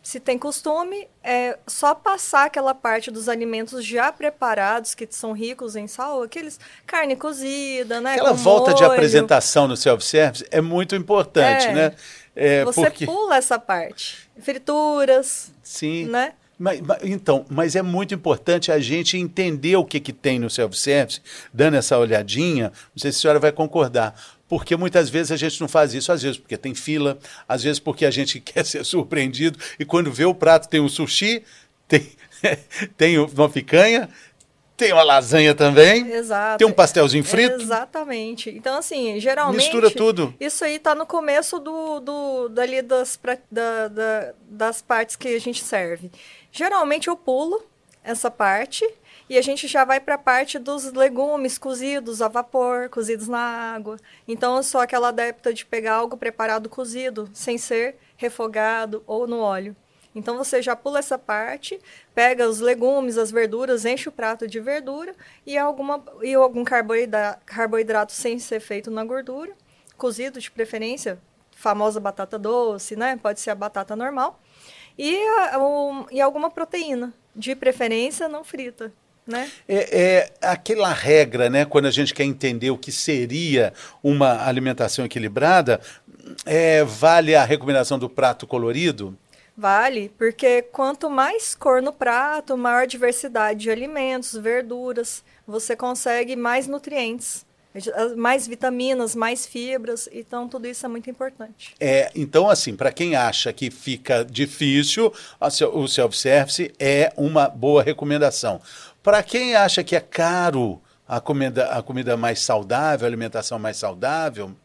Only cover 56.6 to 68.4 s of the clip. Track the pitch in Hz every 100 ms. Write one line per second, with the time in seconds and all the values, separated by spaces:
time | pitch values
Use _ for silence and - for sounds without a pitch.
56.6 | 220 240 247 240 262 220 208 202 - 240
57.6 | - 226 240 277 _ _ 240 233 226 214
58.6 | 214 226 220 214 - 214 240 233 214 190
59.6 | 196 202 _ _ _ 214 214 240 269 254
60.6 | 247 233 277 285 285 262 - 214 226 285
61.6 | - 381 _ - _ - 240 254 233 220
62.6 | 240 240 247 277 262 226 214 226 226 220
63.6 | 262 240 220 254 - - 220 226 226 220
64.6 | 226 294 262 277 359 381 - _ - 285
65.6 | 285 277 277 285 - - 240 269 262 240
66.6 | 240 247 220 226 240 214 208 208 - 196
67.6 | 226 220 220 220 208 - 240 240